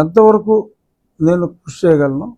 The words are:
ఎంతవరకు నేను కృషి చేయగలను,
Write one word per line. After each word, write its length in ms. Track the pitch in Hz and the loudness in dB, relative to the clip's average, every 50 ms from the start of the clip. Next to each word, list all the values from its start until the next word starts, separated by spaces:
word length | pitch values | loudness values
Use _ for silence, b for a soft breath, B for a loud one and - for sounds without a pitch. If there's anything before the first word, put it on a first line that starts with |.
| 151 | -2
ఎంతవరకు 520 | 165 170 226 214 214 214 208 214 208 220 214 208 - _ _ _ _ _ _ _ _ _ - | 0 2 2 4 4 4 2 0 -2 -2 -2 -2 -6 _ _ _ _ _ _ _ _ _ -4
నేను 260 | 156 160 175 180 175 170 175 _ _ | -2 0 0 0 -2 -6 -8 _ _
కృషి 180 | - - - - | -20 -10 -4 0
చేయగలను, 420 | 170 160 147 143 139 135 139 180 247 240 | 0 2 2 0 -2 -4 -6 -10 -12 -14